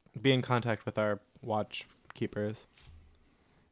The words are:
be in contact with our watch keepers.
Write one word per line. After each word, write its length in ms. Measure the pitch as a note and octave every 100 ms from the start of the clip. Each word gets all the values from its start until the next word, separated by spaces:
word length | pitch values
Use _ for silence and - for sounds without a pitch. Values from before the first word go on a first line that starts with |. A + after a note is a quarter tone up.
| _ A#2
be 100 | C3+
in 100 | C3
contact 440 | B2 B2 A#2 G#2+ -
with 120 | A2
our 220 | G#2+ G2+ - -
watch 440 | A#2+ G#2+ G2 - - - _
keepers. 520 | - A2+ G#2+ G#2 A2 - - - - - _ _ _ _ _ _